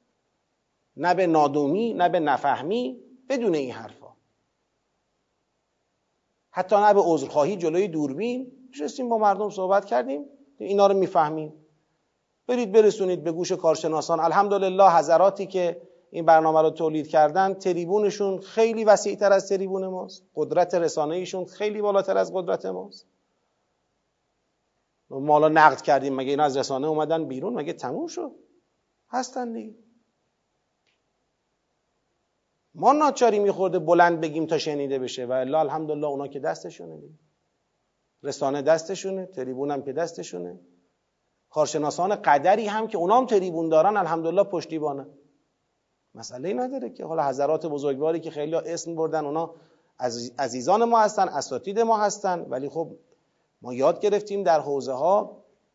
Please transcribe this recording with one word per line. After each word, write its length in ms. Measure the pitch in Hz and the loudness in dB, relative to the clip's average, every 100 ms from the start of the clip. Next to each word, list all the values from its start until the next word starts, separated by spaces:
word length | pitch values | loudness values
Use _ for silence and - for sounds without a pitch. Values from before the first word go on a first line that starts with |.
| _ _ _ _ _ _ _ _ _ - | _ _ _ _ _ _ _ _ _ -4
نه 180 | 170 | 0
به 120 | 180 180 | 2 4
نادومی، 680 | 156 147 143 143 180 233 | 4 4 2 0 0 -2
نه 140 | 185 175 | 0 0
به 120 | 185 | 2
نفهمی، 800 | 202 131 143 120 143 226 254 254 - - _ | 0 0 0 -2 -2 -4 -6 -10 -18 -20 _
بدون 260 | 277 233 | -2 0
این 180 | 156 131 | -2 -4
حرفا. 340 | 107 107 - - _ _ _ _ _ _ _ _ _ _ _ _ _ _ _ _ _ _ _ _ _ _ _ _ | -10 -16 -20 -20 _ _ _ _ _ _ _ _ _ _ _ _ _ _ _ _ _ _ _ _ _ _ _ _
حتی 260 | 180 185 202 | -8 0 4
نه 180 | 208 | 6
به 60 | 202 | 6
عذرخواهی 560 | 170 156 131 147 147 170 | 4 2 0 0 0 0
جلوی 320 | 165 170 202 | -2 0 -2
دوربین. 640 | 160 143 135 233 247 262 - - | -2 -4 -4 -4 -6 -8 -16 -20
نشستیم 380 | 277 294 233 247 | -10 -8 -6 -4
با 100 | 226 | 2
مردم 320 | 214 190 208 | 2 2 -2
صحبت 340 | 170 185 196 | -4 0 0
کردیم، 400 | 202 233 269 285 - - _ _ | 2 -2 -2 -6 -10 -18 _ _
اینا 280 | 202 202 196 | -4 4 4
رو 80 | |
می‌فهمیم. 580 | 196 180 175 151 156 156 - _ _ _ _ _ _ _ _ - | 4 2 2 0 -2 -10 -14 _ _ _ _ _ _ _ _ -4
برید 240 | 247 220 | -4 2
برسونید 520 | 220 214 - 185 131 | 4 4 2 -2 -2
به 80 | 156 | -4
گوش 200 | 165 175 | -6 -4
کارشناسان. 680 | 185 165 156 165 156 - 165 | -2 0 0 -2 -4 0 0
الحمدلله 680 | 165 170 202 196 190 185 190 | 2 2 2 2 0 6 8
حضراتی 560 | 170 151 165 190 196 190 | 8 6 6 6 2 -4
که 360 | 185 175 165 - _ _ | -2 -2 -4 -12 _ _
این 140 | 165 | -2
برنامه 380 | 165 160 160 160 | 6 6 6 4
رو 80 | 156 | 2
تولید 380 | 160 160 156 151 | 2 -2 -2 0
کردن، 460 | 160 151 170 190 | 4 4 4 0
تریبونشون 840 | 190 185 170 170 208 208 - 196 190 | 0 -2 -2 0 0 0 0 -2 -4
خیلی 460 | - - 226 226 | -6 0 2 2
وسیع‌تر 480 | 214 202 208 196 202 | 4 4 4 0 4
از 160 | 196 196 | 4 2
تریبون 380 | 196 190 190 190 | -4 -4 -4 -6
ماست، 360 | 185 190 - _ | -8 -10 -16 _
قدرت 400 | - 151 165 175 | -6 -2 0 2
رسانه‌ایشون 680 | 180 165 160 147 175 175 185 | 0 -2 -2 -4 -4 -6 -8
خیلی 380 | 180 - 214 214 | -10 -6 -6 -2
بالاتر 360 | 208 196 196 196 | 0 0 0 0
از 140 | 185 | -2
قدرت 320 | 185 175 185 190 | -4 -4 -6 -6
ماست. 400 | 180 202 - _ _ _ _ _ _ _ _ _ _ _ _ _ _ _ _ _ _ _ _ _ | -10 -12 -20 _ _ _ _ _ _ _ _ _ _ _ _ _ _ _ _ _ _ _ _ _
ما 220 | 135 147 | -6 2
حالا 160 | 151 156 | 6 6
نقد 320 | 156 151 135 | 8 8 6
کردیم، 340 | - 139 139 | 2 2 2
مگه 160 | 131 135 | -4 -2
اینا 140 | 139 | 0
از 120 | 139 131 | 0 0
رسانه 300 | 160 131 151 | -4 -4 -2
اومدن 380 | 151 151 165 | -2 -2 -2
بیرون؟ 300 | 147 131 185 | -4 -8 -8
مگه 180 | 240 147 | -6 -8
تموم 340 | - 123 170 330 | -8 -8 -8 -10
شد؟ 240 | 349 311 - _ _ _ _ _ _ _ | -10 -12 -14 _ _ _ _ _ _ _
هستن 420 | 254 247 262 240 | -8 -8 -8 -8
دیگه. 220 | 226 214 - _ _ _ _ _ _ _ _ _ _ _ _ _ _ _ _ _ _ _ _ _ _ _ _ _ _ _ _ _ | -10 -12 -18 _ _ _ _ _ _ _ _ _ _ _ _ _ _ _ _ _ _ _ _ _ _ _ _ _ _ _ _ _
ما 180 | - 202 | 0 2
ناچاریم 540 | 277 302 269 240 208 202 | 4 4 4 2 4 2
یه 60 | |
خورده 260 | 185 190 170 | 2 0 0
بلند 420 | 156 175 175 165 | 2 6 6 4
بگیم 260 | 160 151 156 | -2 -4 -2
تا 120 | 160 | -2
شنیده 400 | 160 147 139 135 | -2 -4 -4 -4
بشه 280 | 123 135 120 | -4 -8 -4
و 60 | |
الا 280 | 127 131 156 | -4 -2 0
الحمدلله 460 | 151 156 151 151 147 | -2 -4 -6 -4 -4
اونا 220 | 139 139 | -6 -8
که 120 | 143 | -8
دستشونه 560 | 147 165 170 - 87 160 | -8 -8 -10 -16 -18 -18
دیگه. 180 | 147 156 _ _ _ _ _ _ _ _ _ _ | -20 -20 _ _ _ _ _ _ _ _ _ _
رسانه 400 | 143 135 139 143 | -12 -4 -4 -2
دستشونه، 640 | 139 160 165 185 190 190 185 | 2 0 0 -8 -8 -8 -10
تریبون 440 | - 131 127 143 | -10 -10 -6 -6
هم 120 | 143 | -6
که 100 | 135 | -6
دستشونه. 680 | 135 165 175 165 - 175 - _ _ _ _ _ _ _ _ _ | -6 -6 -8 -12 -12 -12 -14 _ _ _ _ _ _ _ _ _
کارشناسان 640 | 156 143 156 147 156 185 | -2 -2 0 -4 -2 -2
قدری 520 | 202 160 147 160 214 208 | 0 4 4 4 2 0
هم 220 | 214 220 | -4 -4
که 100 | 190 | -4
اونام 280 | 175 233 247 | 2 4 4
تریبون 420 | 208 185 165 165 | 2 0 -2 2
دارن، 280 | 156 180 214 | 4 4 2
الحمدلله 480 | 170 165 160 180 | 0 -2 0 0
پشتیبانه. 600 | 196 170 147 160 151 139 135 - _ _ _ _ _ _ _ _ _ | 0 -2 -6 -6 -6 -6 -12 -20 _ _ _ _ _ _ _ _ _
مسئله‌ای 400 | - 113 127 160 | -20 -18 -10 -8
نداره 360 | 240 254 269 233 | -6 -6 -8 -10
که. 140 | - | -12
حالا 240 | 151 160 143 | -6 -2 -2
حضرات 380 | 131 143 156 160 | 0 0 0 -2
بزرگواری 540 | 147 143 135 156 165 | -4 -4 -2 -2 -2
که 100 | 160 | -6
خیلی 260 | 143 151 165 | -8 -4 -4
اسم 380 | 165 170 165 | -4 -8 -8
بردن، 300 | 165 160 156 | -4 -4 -2
اونا 300 | 147 156 165 - _ _ _ _ | -4 -4 -6 -10 _ _ _ _
عزیز-، 340 | 127 117 120 - | -6 -6 -10 -6
عزیزان 460 | 135 127 123 208 | -6 -4 0 2
ما 160 | 233 233 | 4 2
هستن، 280 | 214 208 190 | 2 0 -2
اساتید 520 | 143 - 127 190 202 | -2 -6 -8 -6 -2
ما 180 | 226 214 | 0 0
هستن، 480 | 208 202 196 175 - | 0 -2 -4 -6 -6
ولی 200 | 131 139 | -8 -8
خب 280 | 147 156 - _ _ _ _ _ _ | -8 -8 -12 _ _ _ _ _ _
ما 120 | 117 | -12
یاد 260 | 123 143 170 | 0 0 2
گرفتیم 420 | 208 202 208 202 | 0 -2 -4 -4
در 180 | 180 160 | 2 2
حوزه 320 | 139 139 127 | 0 -4 -4
ها 500 | 131 160 202 - - _ _ _ | -2 2 2 0 -12 _ _ _